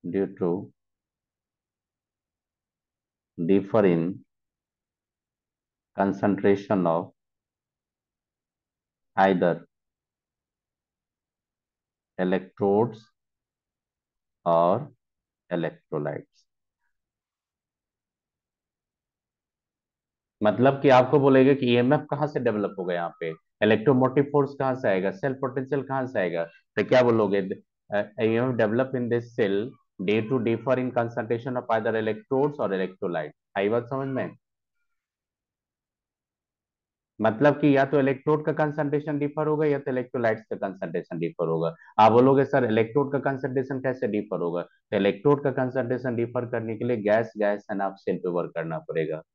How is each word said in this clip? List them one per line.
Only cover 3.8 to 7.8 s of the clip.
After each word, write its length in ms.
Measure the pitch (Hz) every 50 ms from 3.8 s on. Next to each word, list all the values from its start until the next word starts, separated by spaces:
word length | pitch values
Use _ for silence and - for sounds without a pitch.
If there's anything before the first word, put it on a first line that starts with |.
| 101
in 400 | 92 87 82 82 90 101 - - _ _ _ _ _ _ _ _ _ _ _ _ _ _ _ _ _ _ _ _ _ _ _ _ _ _ _ _ _ _ _ _ _ _
concentration 880 | 98 98 98 98 - - 101 98 95 - 104 101 98 98 - 110 95 90
of 240 | 85 80 85 98 - _ _ _ _ _ _ _ _ _ _ _ _ _ _